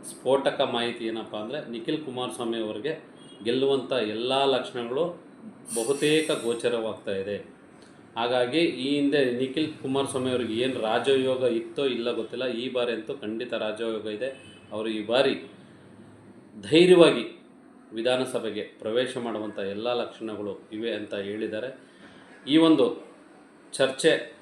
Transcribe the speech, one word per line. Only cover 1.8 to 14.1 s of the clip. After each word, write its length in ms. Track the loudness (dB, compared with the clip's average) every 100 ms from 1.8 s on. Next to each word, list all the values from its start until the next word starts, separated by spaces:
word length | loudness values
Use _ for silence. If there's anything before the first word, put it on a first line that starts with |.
| -4 -4
ಕುಮಾರಸ್ವಾಮಿ 540 | -4 -6 -6 -4 -4 -4
ಅವರಿಗೆ 340 | -4 -4 -6 -6 -10 -20 -20 -8
ಗೆಲ್ಲುವಂಥ 480 | -2 2 4 2 0
ಎಲ್ಲ 520 | -2 0 -2 0 2
ಲಕ್ಷಣಗಳು 600 | 4 2 0 -6 -4 -2 -2 -4 -18 -18 -18 -18 -8
ಬಹುತೇಕ 560 | -4 0 2 4 4 4
ಗೋಚರವಾಗ್ತಾ 800 | 0 0 0 0 0 -2 -6 -6
ಇದೆ. 240 | -4 -4 -6 -8 -20 -20 -20 -20 -20 -12 -4
ಹಾಗಾಗಿ 460 | 0 2 2 2 2 0
ಈ 100 | -2
ಹಿಂದೆ 260 | 2 4 4 2
ನಿಖಿಲ್ 420 | 0 -2 -2 -4 -4
ಕುಮಾರಸ್ವಾಮಿ 480 | -2 -2 -2 -2 -2
ಅವ್ರಿಗೆ 240 | -2 -2
ಏನು 260 | 0 -2 0
ರಾಜಯೋಗ 600 | 0 2 4 4 2 2
ಇತ್ತೋ 420 | 2 0 -4 -2
ಇಲ್ಲ 280 | 0 0 -2
ಗೊತ್ತಿಲ್ಲ, 340 | -4 -6 -4 -4
ಈ 220 | -4 -4
ಬಾರಿ 240 | -2 -2
ಅಂತೂ 220 | -2 -6
ಖಂಡಿತ 380 | -8 -6 -6 -4
ರಾಜಯೋಗ 540 | -4 -4 -4 -4 -4
ಇದೆ. 220 | -6